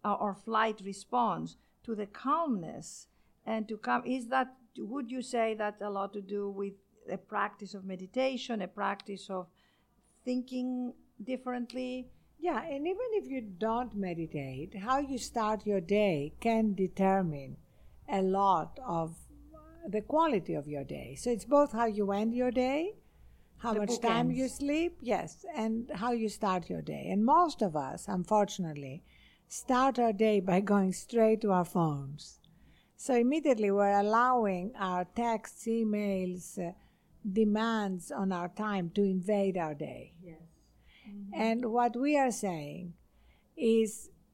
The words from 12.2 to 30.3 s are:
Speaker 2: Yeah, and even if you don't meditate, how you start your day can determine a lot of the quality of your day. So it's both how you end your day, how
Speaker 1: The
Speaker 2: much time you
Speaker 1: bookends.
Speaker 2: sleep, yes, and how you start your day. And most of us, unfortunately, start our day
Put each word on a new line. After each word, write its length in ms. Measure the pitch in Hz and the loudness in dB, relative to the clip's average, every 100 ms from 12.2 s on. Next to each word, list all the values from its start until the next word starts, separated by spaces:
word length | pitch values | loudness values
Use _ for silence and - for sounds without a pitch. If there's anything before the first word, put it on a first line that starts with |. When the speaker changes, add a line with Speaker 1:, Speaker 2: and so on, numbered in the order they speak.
| _ _ | _ _
Speaker 2:
Yeah, 220 | 339 269 | -2 -2
and 240 | 320 277 302 | -4 -4 -4
even 220 | 381 494 427 | -2 0 -2
if 80 | 254 | -2
you 140 | 262 | -6
don't 520 | 220 180 220 226 247 208 | -8 -4 -2 0 -2 -4
meditate, 800 | 185 165 165 156 135 131 165 202 202 | -4 -4 -4 -6 -6 -8 -8 -8 0
how 100 | 262 | 0
you 200 | 285 262 | 0 -4
start 500 | - - 214 214 208 | -4 -2 0 0 0
your 140 | 196 | 0
day 520 | 170 202 208 156 143 - | 2 4 4 2 -2 -2
can 340 | 226 226 220 | 0 4 2
determine 840 | 196 190 - 190 190 180 147 135 135 - - - - - | 2 -2 2 4 4 2 -2 -10 -16 -18 -20 -20 -20 -4
a 140 | 196 | 0
lot 580 | 190 190 196 180 160 - | 2 4 6 4 2 -8
of 320 | 262 170 160 165 - - - - - - 339 | -4 -2 -2 -6 -20 -20 -20 -20 -20 -16 -4
the 140 | 208 | -4
quality 520 | 208 302 330 226 165 | 0 2 4 2 0
of 140 | 160 143 | -6 -4
your 160 | 147 | -8
day. 320 | 139 147 127 135 | -8 -10 -10 -6
So 140 | 240 | -2
it's 160 | 233 226 | -2 4
both 260 | 285 285 | 4 4
how 140 | 220 233 | 2 0
you 260 | 202 196 | 2 0
end 220 | 196 220 | 2 0
your 180 | 240 247 | 0 0
day, 440 | 247 254 277 349 427 - _ - - - - | 2 0 0 -4 -8 -20 _ -20 -20 -20 -10
how 160 | 233 | -2
Speaker 1:
The 60 | 214 | -2
Speaker 2:
much 180 | 208 233 | 0 0
time 320 | 233 226 247 | 2 2 2
you 140 | 254 262 | 0 -2
Speaker 1:
bookends. 120 | - | -2
Speaker 2:
sleep, 400 | 285 294 349 349 | -2 0 0 -4
yes, 440 | 226 196 160 - 381 302 | -2 -2 -2 -10 -12 -4
and 340 | 220 226 254 | -2 -2 -4
how 200 | 302 233 | -4 -2
you 180 | 240 220 | 0 -2
start 400 | 196 202 185 165 | -2 -2 -2 -2
your 120 | 165 | -8
day. 260 | 151 147 135 | -6 -8 -2
And 140 | 190 | 2
most 380 | 220 311 349 - | 6 6 4 2
of 140 | 202 151 | 0 0
us, 320 | 135 - - | -4 -6 -6
unfortunately, 960 | 190 175 214 202 - 170 147 139 139 - - - _ _ | -4 2 4 4 0 -6 -6 -10 -12 -16 -20 -20 _ _
start 500 | - - 254 262 247 | -14 0 4 4 4
our 140 | 233 | 2
day 260 | 202 220 | 4 4